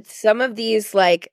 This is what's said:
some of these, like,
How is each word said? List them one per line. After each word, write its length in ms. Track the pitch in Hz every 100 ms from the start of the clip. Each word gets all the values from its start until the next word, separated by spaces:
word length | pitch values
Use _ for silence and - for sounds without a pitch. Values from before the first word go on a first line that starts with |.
some 380 | - - 214 220
of 140 | 254 220
these, 380 | 226 220 202
like, 380 | 196 185 170 -